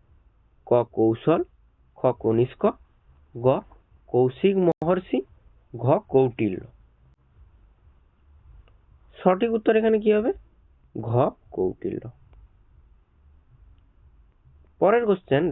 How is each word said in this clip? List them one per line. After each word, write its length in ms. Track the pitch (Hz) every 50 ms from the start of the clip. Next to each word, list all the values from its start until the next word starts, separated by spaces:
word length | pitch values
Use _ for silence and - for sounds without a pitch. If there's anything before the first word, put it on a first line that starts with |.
| _ _ _ _ _ _ _ _ _ _ _ _ _ -
ক 20 | 120 120 117 - - 107
কৌশল, 440 | 110 113 113 117 - 156 165 240 359 - _ _ _ _ _ _ _ _ _ -
খ 40 | - 127 - - -
কনিষ্ক, 400 | 113 110 113 123 131 - - - 214 - - - _ _ _ _ _ _ _ _ _ _
গ 120 | 120 117 127 139 190 - - - - _ _ _ _ _ -
কৌশিক 440 | - 123 127 127 131 - - 196 196 190 180 175
মহর্ষি, 520 | 165 - 156 165 185 185 185 - - 370 392 - - _ _ - _ _ _ _ - 117 123
ঘ 20 | 123 156 175 - - -
কৌটিল্য। 480 | 135 135 127 120 - 113 101 90 - - - - _ _ _ _ _ _ _ _ _ _ _ _ _ - - _ _ _ _ _ _ _ - _ _ _ _ _ _ _ _ _ _ _ - - - - _ _ _ _ _ _ _ _ _ _ -
সঠিক 300 | - 185 185 190 233 233 226 220
উত্তর 160 | 220 - 220 220
এখানে 180 | 220 220 220 214 214
কি 60 | 214 214 208
হবে? 140 | 220 269 392 - - _ _ _ _ _ _ _ _ _ _
ঘ 160 | 117 113 113 113 123 143 202 - - _ _ -
কৌটিল্য। 480 | - 92 92 - - - 95 98 - - 117 - - - _ - - - _ _ _ _ _ _ - _ _ _ _ _ _ _ _ _ - _ - _ _ _ _ - - - _ _ _ _ _ _ - _ _ _ _ _ _ _ - _ _ _ _ _ _
পরের 240 | 160 190 214 240 240
কোশ্চেন 380 | 208 196 185 - - 135 139 170 175